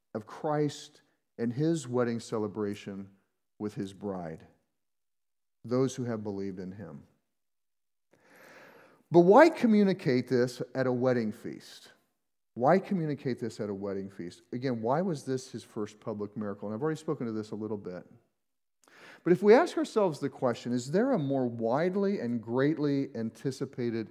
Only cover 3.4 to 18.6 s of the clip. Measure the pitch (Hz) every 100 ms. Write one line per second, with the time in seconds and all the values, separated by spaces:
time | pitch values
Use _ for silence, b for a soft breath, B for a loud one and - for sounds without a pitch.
3.4 | _ - 104 120 98 95 101 92 82 80
4.4 | - _ _ _ _ _ _ _ _ _
5.4 | _ _ 113 123 131 127 120 110 104 98
6.4 | 98 95 92 98 82 71 - _ _ _
7.4 | _ _ _ _ _ _ _ B B B
8.4 | B B B B B B - 170 175 220
9.4 | 330 320 240 208 196 185 156 127 127 123
10.4 | 127 - 135 131 127 123 127 123 110 104
11.4 | 82 - - - - _ _ _ _ _
12.4 | _ - 127 190 190 196 156 135 139 120
13.4 | 117 - 104 98 101 98 98 - 87 -
14.4 | - 123 131 120 113 143 196 147 131 131
15.4 | - 117 - 117 104 - - 104 101 -
16.4 | 104 98 104 110 151 156 170 147 120 110
17.4 | 104 104 107 104 92 90 - - _ _
18.4 | _ _